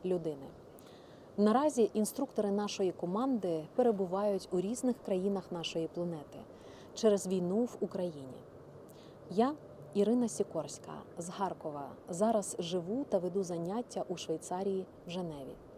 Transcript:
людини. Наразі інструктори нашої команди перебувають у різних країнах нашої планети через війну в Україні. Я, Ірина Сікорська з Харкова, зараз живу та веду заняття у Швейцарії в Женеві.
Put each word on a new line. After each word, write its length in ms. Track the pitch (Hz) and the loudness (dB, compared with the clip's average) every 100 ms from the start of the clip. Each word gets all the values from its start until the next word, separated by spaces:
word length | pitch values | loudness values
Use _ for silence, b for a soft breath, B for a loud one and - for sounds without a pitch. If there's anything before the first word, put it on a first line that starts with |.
людини. 420 | 180 180 160 139 139 - - - B B B B B - | 0 0 0 -6 -10 -16 -18 -20 B B B B B 4
Наразі 540 | 208 240 302 254 214 | 6 8 6 6 4
інструктори 560 | 220 208 - 277 - 208 | 4 0 0 -2 0 2
нашої 420 | 202 208 - 185 | 2 0 0 0
команди 720 | - 175 202 269 233 190 160 156 | 0 -2 0 2 2 2 -2 0
перебувають 720 | - 240 196 185 190 208 190 - | 4 4 4 0 2 2 0 0
у 80 | 180 | 0
різних 360 | 190 240 254 240 | 0 0 0 0
країнах 480 | - 185 196 196 - | 0 2 2 0 -2
нашої 360 | 175 160 170 160 | -6 -2 -2 -2
планети 500 | 175 175 160 - 143 - B B B B | -2 -2 -4 -8 -14 -16 B B B B
через 320 | - 220 202 190 | 4 6 6 4
війну 380 | 185 175 202 | 0 2 2
в 120 | 240 - | 0 -2
Україні. 580 | 185 185 180 147 131 120 - - - - - B B B - | -4 -2 -4 -6 -12 -14 -16 -18 -18 -18 -18 B B B -2
Я, 240 | 185 254 302 - - - | 2 2 0 -10 -18 -4
Ірина 340 | 202 202 247 226 | 2 4 4 2
Сікорська 640 | - - 165 151 - - 151 - - | 0 -2 -2 -4 -8 -10 -12 -10 -10
з 100 | 170 | -8
Харкова, 600 | 185 185 156 160 147 139 - - | -4 -4 -4 -8 -8 -10 -12 -8
зараз 480 | 175 214 220 196 - | 2 4 4 0 -4
живу 460 | 170 180 170 240 | -2 -2 0 -2
та 140 | 285 196 | 2 2
веду 240 | 180 190 | 2 0
заняття 640 | 180 170 170 220 240 190 - | -2 -2 -2 -4 -4 -6 -4
у 80 | 175 | -4
Швейцарії 720 | - 160 - 180 196 190 185 - - | -2 -4 -2 -2 0 -2 -4 -12 -8
в 40 | |
Женеві. 440 | 180 175 143 135 - - | -4 -4 -6 -10 -14 -16